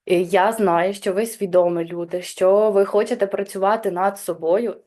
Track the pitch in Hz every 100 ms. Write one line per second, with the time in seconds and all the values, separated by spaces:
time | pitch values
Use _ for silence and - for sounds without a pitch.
0 | - 175 175 185 202 226 196 170 185 202
1 | 208 185 226 - 196 180 175 170 165 175
2 | 170 180 175 - 185 202 214 196 196 208
3 | 233 240 196 190 196 196 190 226 208 175
4 | 196 196 - 165 165 196 226 -